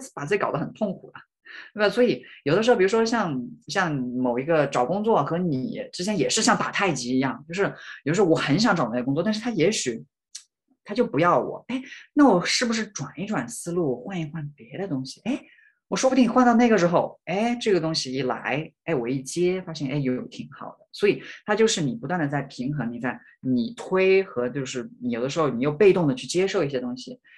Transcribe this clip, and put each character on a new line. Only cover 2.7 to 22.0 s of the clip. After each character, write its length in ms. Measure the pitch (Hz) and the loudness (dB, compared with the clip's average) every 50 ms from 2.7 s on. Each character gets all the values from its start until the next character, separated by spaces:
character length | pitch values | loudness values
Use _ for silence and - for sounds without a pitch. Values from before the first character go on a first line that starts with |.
候， 60 | 240 | 4
比 60 | 196 185 | 4 4
如 40 | |
说 180 | 196 220 226 226 | 4 4 2 2
像， 340 | 226 247 233 202 170 139 127 120 - - - - | 2 2 0 0 0 -2 -4 -6 -8 -12 -16 -10
像 280 | - - 196 185 165 147 | -4 -2 0 0 0 0
某 440 | 135 123 123 123 127 127 123 120 123 | -2 -2 -2 -2 0 0 0 0 0
一 60 | 139 | 0
个 200 | 160 170 156 139 | 2 2 2 2
找 180 | 139 - 131 123 | 2 2 0 0
工 180 | 139 180 202 214 | 0 0 -2 2
作 200 | 226 214 165 139 | 2 2 2 2
和 140 | - 165 | 0 -2
你 420 | 175 185 170 139 131 127 110 - 107 - - - | -2 0 0 0 -2 -2 -4 -6 -8 -10 -10 -8
之 100 | - 180 | -6 -4
前 140 | 214 208 | -2 0
也 120 | 185 190 - | 0 0 0
是 120 | - 220 | 0 2
像 160 | 220 247 208 | 4 4 2
打 140 | - - - | 2 2 -2
太 200 | - - 202 185 | -2 0 0 0
极 240 | 147 123 120 120 131 | 0 -2 -2 0 0
一 40 | 131 | 0
样， 240 | 139 131 117 120 - | 0 0 -2 -6 -10
就 60 | 160 170 | -10 -2
是 200 | 196 - 151 - - - - - - - | -2 -2 -2 -2 -6 -16 -18 -16 -8 -2
有 100 | 135 165 | -2 2
时 80 | 208 | 4
候 60 | 202 | 4
我 80 | 160 160 | 4 4
很 240 | - - 143 139 185 | 2 2 0 2 2
想 160 | 226 233 190 | 4 2 2
找 140 | 160 131 110 | 2 0 0
那 80 | 117 | 0
个 60 | 123 120 | -2 -2
工 100 | 131 139 | -2 -2
作， 100 | 156 180 | 0 0
但 100 | 214 214 | -2 -2
是 60 | 214 | -2
他 100 | - 247 | -4 -4
也 200 | 220 175 147 196 | 0 2 2 2
许 320 | 220 - - 127 113 113 - _ _ _ _ _ - - _ _ _ _ _ _ _ _ _ | 2 0 -2 -4 -4 -6 -10 _ _ _ _ _ -20 -20 _ _ _ _ _ _ _ _ _
他 120 | - 208 | -8 -2
就 100 | 240 240 | 0 0
不 140 | - - 139 | 0 2 2
要 200 | 170 175 160 127 | 4 4 4 4
我， 240 | 104 - - - - | 2 0 -8 -10 -10
哎， 160 | - 240 262 262 - - - - _ - | -8 -8 -8 -8 -10 -18 -20 -16 _ 4
那 140 | 294 294 | 6 6
我 160 | 254 196 175 - | 6 6 4 2
是 220 | - - - 254 | 0 0 0 0
不 80 | 226 226 | 0 -2
是 140 | 226 208 | -2 -4
转 240 | - - - 143 - - | -6 -8 -10 -10 -10 -8
一 100 | - 196 | -10 -8
转 200 | 214 214 147 117 | -4 -4 -4 -4
思 240 | 117 - - - 170 | -6 -10 -10 -8 -4
路， 320 | 170 180 170 139 123 120 - | -2 -2 0 0 -2 -4 -6
换 160 | 202 196 175 | -8 -6 -6
一 60 | 160 | -6
换 220 | 147 160 160 147 147 - | -6 -8 -10 -10 -10 -12
别 200 | _ - - - | _ -20 -16 -10
的 120 | - 196 | -8 -6
东 180 | 190 143 131 131 | -4 -4 -6 -6
西？ 160 | - - - - | -8 -12 -10 -6
哎， 140 | 208 277 - - _ _ _ _ _ _ _ _ | -4 -4 -4 -6 _ _ _ _ _ _ _ _
我 80 | - 196 | -6 -4
说 140 | 190 - 262 | 0 0 2
不 60 | 262 | 4
定 120 | 262 247 | 4 4
换 160 | 226 - 254 247 | 4 6 6 6
到 120 | 240 233 | 6 6
那 120 | 226 247 | 6 6
个 80 | 240 220 190 | 6 6 4
时 80 | 170 | 4
候， 320 | 170 175 147 110 - - _ - | 4 4 2 0 0 -6 _ -8
哎， 300 | - 170 202 226 240 240 240 | -6 -4 -2 0 -2 -2 -2
这 100 | - 226 | 0 2
个 80 | 190 170 | 2 2
东 140 | 156 160 160 | 2 0 -2
西 180 | 156 - 131 | -4 -4 -4
一 120 | 127 135 135 | -4 -4 -2
来， 480 | 123 113 110 - 107 127 147 160 - _ _ - | -2 -2 -4 -2 -4 -4 -4 -4 -6 _ _ -6
哎， 100 | - 165 | -2 -2
我 120 | 127 113 | -2 0
一 140 | 120 135 135 | -2 -2 -4
接， 400 | 131 - - 170 175 180 185 185 | -4 -6 -2 0 0 0 0 -2
发 100 | 180 - | -6 -10
现， 160 | 156 - 147 127 | -8 -6 -6 -4
哎， 60 | 147 | -2
又 220 | 147 135 127 127 120 - | -2 0 0 -2 -2 -6
挺 260 | - - - - - | -10 -12 -12 -14 -14
好 180 | - - 104 - - _ | -14 -14 -14 -14 -16 _
的。 80 | _ _ | _ _
所 160 | - - 196 | -6 0 2
以 140 | 196 151 - - - - - - | 2 2 2 -4 -14 -18 -12 -4
它 100 | - 208 | -2 2
就 120 | 202 220 | 4 4
是 120 | 220 - 196 | 4 4 2
你 140 | 151 127 113 | 0 -2 -2
不 140 | 113 | -4